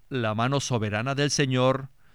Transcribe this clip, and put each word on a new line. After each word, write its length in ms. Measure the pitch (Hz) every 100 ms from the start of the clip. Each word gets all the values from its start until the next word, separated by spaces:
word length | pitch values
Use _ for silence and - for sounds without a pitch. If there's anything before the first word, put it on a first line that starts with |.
| -
la 240 | 135 110
mano 280 | 107 123 139
soberana 520 | - 120 107 107 127
del 160 | 139 143
Señor 600 | - 139 127 127 - 139 - -